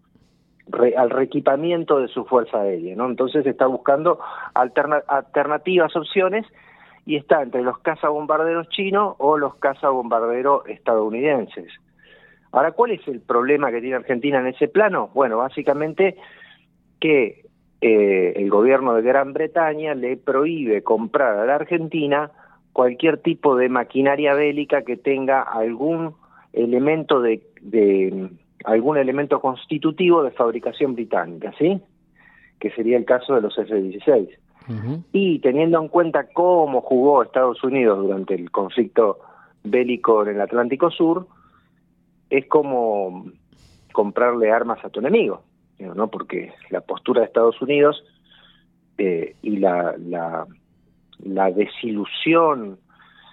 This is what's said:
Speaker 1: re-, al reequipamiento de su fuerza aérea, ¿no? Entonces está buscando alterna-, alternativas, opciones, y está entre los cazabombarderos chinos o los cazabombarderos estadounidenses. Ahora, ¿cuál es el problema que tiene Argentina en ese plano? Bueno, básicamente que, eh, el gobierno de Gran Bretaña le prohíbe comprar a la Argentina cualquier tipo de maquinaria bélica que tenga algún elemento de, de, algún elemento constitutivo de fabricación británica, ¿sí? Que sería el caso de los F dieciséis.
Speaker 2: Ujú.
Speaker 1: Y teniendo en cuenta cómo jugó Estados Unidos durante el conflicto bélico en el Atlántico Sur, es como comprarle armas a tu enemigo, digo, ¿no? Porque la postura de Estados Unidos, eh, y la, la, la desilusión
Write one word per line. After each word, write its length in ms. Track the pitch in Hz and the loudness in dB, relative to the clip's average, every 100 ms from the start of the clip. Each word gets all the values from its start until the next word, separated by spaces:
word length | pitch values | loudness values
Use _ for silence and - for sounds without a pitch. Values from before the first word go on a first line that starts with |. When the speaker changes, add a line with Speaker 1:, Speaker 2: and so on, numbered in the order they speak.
| _ _ _ _ _ _ - | _ _ _ _ _ _ -8
Speaker 1:
re-, 280 | - 120 - | 2 2 4
al 120 | 120 | 2
reequipamiento 920 | 127 135 143 139 139 170 170 160 147 | 2 -2 0 0 2 0 -2 2 0
de 100 | 120 | 0
su 160 | 131 107 | -6 0
fuerza 340 | 127 110 117 | 0 2 -2
aérea, 320 | 101 87 85 95 | -2 -4 -6 -6
¿no? 100 | 127 | -4
Entonces 380 | 120 131 151 135 | -2 -2 0 -2
está 220 | 117 131 | 0 0
buscando 520 | 127 - 139 160 156 - - - | 0 0 0 0 -2 -6 -14 -6
alterna-, 500 | - 127 151 143 147 - | -2 0 0 0 0 0
alternativas, 880 | 139 - 147 143 151 185 180 156 175 | -4 -2 -2 -2 -2 0 2 2 -2
opciones, 500 | 151 196 185 208 226 _ - _ - _ - | -4 0 0 -2 -8 _ -20 _ -20 _ -6
y 100 | 151 | -4
está 260 | - 160 | 2 0
entre 200 | 127 131 | 0 -2
los 160 | 123 120 | -2 -4
cazabombarderos 880 | - 156 156 151 151 156 160 170 165 | -4 -2 -2 -2 -2 0 0 -2 -4
chinos 460 | - 196 196 208 - | -6 -2 0 -2 0
o 200 | 143 151 | 0 2
los 180 | 139 - | 0 -2
cazabombarderos 1120 | 143 135 143 131 117 117 117 120 135 139 - | -4 0 0 0 0 -2 0 0 2 0 -2
estadounidenses. 1000 | 104 - 113 107 113 147 135 95 - 85 - _ _ _ - _ _ _ | -8 0 0 0 -2 0 0 -4 -12 -18 -20 _ _ _ -20 _ _ _
Ahora, 200 | 127 156 | 0 2
¿cuál 180 | 165 240 | 2 0
es 160 | 170 - | -2 -8
el 140 | 120 | -8
problema 500 | - 120 127 147 139 | -2 0 2 2 0
que 80 | 117 | -4
tiene 160 | 123 127 | -4 -6
Argentina 440 | - 123 143 135 | -4 -4 0 0
en 80 | 127 | -2
ese 200 | 123 147 | -2 0
plano? 420 | 185 214 170 - | 2 2 0 -2
Bueno, 240 | 131 131 110 | 0 0 0
básicamente 800 | 131 151 143 139 156 160 190 185 - - - _ _ _ _ - | -4 -4 -2 -2 -2 0 0 -2 -16 -20 -20 _ _ _ _ -4
que, 460 | 160 143 107 - - _ _ - | 2 2 2 -4 -20 _ _ -2
eh, 540 | 117 107 101 95 90 98 | 4 4 4 4 2 0
el 140 | 101 | 0
gobierno 440 | 101 123 135 131 113 | 4 4 4 2 0
de 80 | |
Gran 280 | 117 135 139 | 2 2 0
Bretaña 600 | 143 160 170 160 151 156 135 | -4 -4 -2 -2 -2 -6 -4
le 220 | 123 123 | -6 -6
prohíbe 640 | - 135 151 165 123 104 | -2 0 0 -2 -2 0
comprar 540 | - 110 110 147 131 104 | 0 0 0 0 0 0
a 80 | 117 | 0
la 100 | 143 | 0
Argentina 760 | 147 170 160 165 143 143 151 _ _ _ _ | 0 -4 -2 -4 0 -2 -2 _ _ _ _
cualquier 460 | - 127 123 160 147 | 0 0 2 0 0
tipo 360 | 170 160 147 127 | -2 0 2 4
de 140 | 127 | 2
maquinaria 640 | 127 117 135 139 143 147 | 0 -2 0 0 2 2
bélica 480 | 143 147 147 143 143 | 2 0 -2 -2 -2
que 140 | 135 120 | -2 -6
tenga 440 | 139 135 131 135 | -2 -2 0 0
algún 760 | - 117 113 113 147 165 165 156 _ _ _ | 0 -4 -4 -2 -4 -4 -6 -12 _ _ _
elemento 680 | 110 117 123 143 160 156 143 | -2 0 2 2 0 0 0
de, 220 | 120 110 - _ | 0 -2 -6 _
de, 720 | 104 110 101 98 95 95 92 90 _ - - | -4 2 4 4 0 -4 -10 -14 _ -10 -2
algún 320 | 113 127 147 | 0 2 0
elemento 420 | 131 139 143 143 | 0 -2 -2 -2
constitutivo 840 | 135 127 - 151 156 151 180 170 | -2 -6 -6 -4 -4 0 2 4
de 80 | 131 | 2
fabricación 640 | - 117 113 120 - 139 120 | 0 0 0 -6 -2 -2 -2
británica, 580 | 110 98 85 85 107 - | -4 -4 -4 -8 -10 -2
¿sí? 200 | 156 196 - _ _ _ _ _ _ - | 0 0 -8 _ _ _ _ _ _ -10
Que 120 | 107 | -8
sería 260 | - 113 123 | -4 0 0
el 80 | 113 | 2
caso 300 | 123 - 131 | 0 2 0
de 60 | |
los 160 | 104 110 | 0 -2
F 160 | 104 107 | -2 -2
dieciséis. 480 | 95 101 - 127 92 - _ _ - | -2 -2 2 2 2 -10 _ _ -12
Speaker 2:
Ujú. 340 | 110 110 156 - | -10 -8 -10 -4
Speaker 1:
Y 280 | 196 196 151 | -2 0 2
teniendo 400 | 135 135 165 165 | 2 2 2 2
en 60 | 156 | 2
cuenta 400 | 175 165 151 - | 0 2 0 -2
cómo 480 | - 180 175 151 127 | 0 4 4 2 0
jugó 400 | - 127 139 139 | 0 4 6 4
Estados 400 | 113 131 127 113 | 4 2 0 0
Unidos 360 | 131 135 117 98 | -2 2 2 2
durante 340 | 98 98 95 92 | 0 -2 -4 -6
el 140 | 87 | -4
conflicto 680 | - 95 123 101 - 107 - - - _ _ | -4 -2 -2 0 2 2 0 -12 -20 _ _
bélico 600 | 107 123 123 120 - 110 | -2 -2 0 0 2 2
en 120 | 104 101 | 2 -2
el 60 | |
Atlántico 480 | 98 120 120 135 170 | -2 -2 -2 0 -2
Sur, 360 | - 165 175 185 _ _ _ _ _ _ _ _ _ - | 0 0 0 -6 _ _ _ _ _ _ _ _ _ -4
es 160 | 135 135 | -4 2
como 800 | 151 143 127 117 104 95 92 90 - _ _ _ _ _ | 0 2 -2 -2 -2 -4 -8 -16 -20 _ _ _ _ _
comprarle 580 | - 101 98 120 120 107 | -2 -2 0 0 2 2
armas 320 | 117 120 113 | 2 0 -6
a 60 | 104 | -10
tu 100 | 104 | -6
enemigo, 440 | 127 226 147 92 _ _ _ - | 0 2 0 -4 _ _ _ -18
digo, 160 | 92 87 | -10 -6
¿no? 140 | 107 | -6
Porque 420 | 95 92 90 87 - - | -6 -10 -10 -10 -18 -10
la 120 | 92 | -8
postura 400 | - 92 - 120 | -8 -8 -2 0
de 60 | 107 | 2
Estados 340 | 120 117 - | 2 2 2
Unidos, 420 | 131 143 147 151 _ _ _ _ _ _ _ _ _ - | 0 2 2 2 _ _ _ _ _ _ _ _ _ -4
eh, 400 | 98 85 82 - | -2 -2 -6 -10
y 140 | - 101 | -6 -2
la, 380 | 98 87 85 - | 0 0 -4 -6
la, 480 | 85 85 82 82 80 - _ _ _ _ _ - | -8 -8 -6 -8 -10 -18 _ _ _ _ _ -18
la 280 | 98 95 95 | -8 -2 0
desilusión 1300 | 92 101 - 120 104 98 - 160 165 160 135 104 95 _ _ _ _ _ | 0 -4 -6 -8 -6 -8 -4 0 2 2 0 -8 -16 _ _ _ _ _